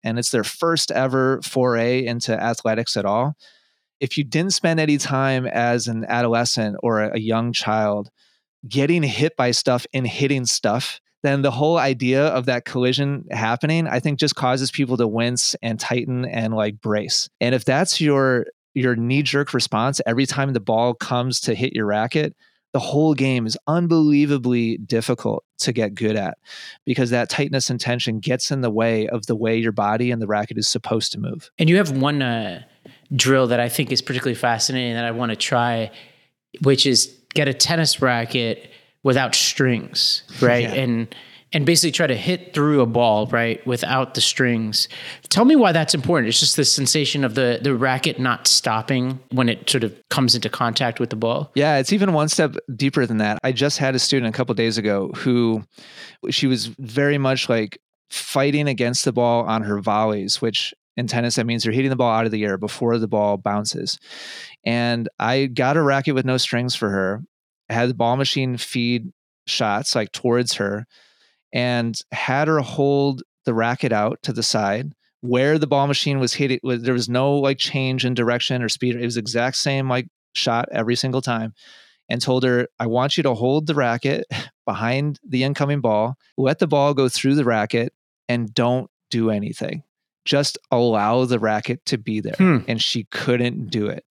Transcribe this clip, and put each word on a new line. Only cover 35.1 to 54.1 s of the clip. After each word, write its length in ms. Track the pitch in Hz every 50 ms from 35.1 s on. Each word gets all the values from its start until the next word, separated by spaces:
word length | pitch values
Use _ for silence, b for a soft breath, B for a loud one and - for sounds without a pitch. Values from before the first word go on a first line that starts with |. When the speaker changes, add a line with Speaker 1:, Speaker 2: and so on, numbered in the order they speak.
| 113
Speaker 2:
wanna 240 | 117 123 117 110
try, 560 | - - - 135 120 120 120 117 113 110 107 B B B B B B B B B _ _ _ - - 143
which 220 | 139 135 127 -
is 320 | 139 123 110 - - - _ _ _ -
get 140 | 151 147
a 80 | 139 131
tennis 480 | 135 - - 170 165 160 - - - 135
racket 680 | 127 123 117 117 117 - 127 117 113 110 - - b b b b b b b -
without 320 | 135 123 135 131 120 -
strings, 880 | - - - - - 139 127 120 107 - - - - - - - - - - - -
right? 240 | 131 120 120 120 120
Speaker 1:
<laughs> 100 | 113 104
Yeah. 0 |
Speaker 2:
And, 400 | 135 131 123 117 113 117 - B B B B B B B B -
and 100 | 156 139
basically 280 | 165 170 165 180 160 135
try 160 | - 170 139
to 80 | 123
hit 360 | 107 92 170 180 175 - - -
through 280 | 151 143 151 151 139
a 60 | 123
ball, 400 | 117 113 120 120 113 107 107 110 -
right, 360 | 120 117 117 113 113 - -
without 500 | 127 123 120 - - 135 135 127 123 -
the 60 | 113
strings. 680 | - - - - 131 120 120 113 113 107 107 - - B B B B B B B B -
Tell 160 | - 196 233
me 100 | 269 320
why 160 | 277 226 185
that's 240 | 160 165 156 - -
important. 340 | 147 123 - 175 143 117 110
It's 120 | 117 -
just 160 | - - -
the 80 | - 139
sensation 600 | - - 151 135 - - 156 143 131 - 143 139
of 120 | 120 110
the, 240 | 135 127 120 117 - 120
the 140 | 143 131
racket 420 | 113 131 131 127 123 - 160 120 127
not 300 | 131 127 120 - - -
stopping 720 | - - - 127 110 110 110 - 135 127 127 131 135 131 - _
when 180 | 127 127 123 117
it 220 | 107 - - 139
sort 140 | 139 127 113
of 100 | 104 - - _ _
comes 240 | - 143 131 117 117
into 140 | 117 - 107
contact 500 | - - 123 117 110 - 131 117 113 -
with 120 | 123 -
the 60 | 113
ball. 360 | 110 113 113 120 143 151 - _
Speaker 1:
Yeah, 240 | 139 143 156 151 135
it's 140 | 131 - 202
even 200 | 202 202 196 165
one 160 | 151 151 156
step 280 | - - 160 135 - - - - 127
deeper 320 | 107 139 139 - 147 127
than 120 | 110 113 110
that. 200 | 107 104 104 - -
I 80 | 131 127
just 260 | 127 139 143 - -
had 160 | 143 135 131
a 60 | 123
student 340 | - -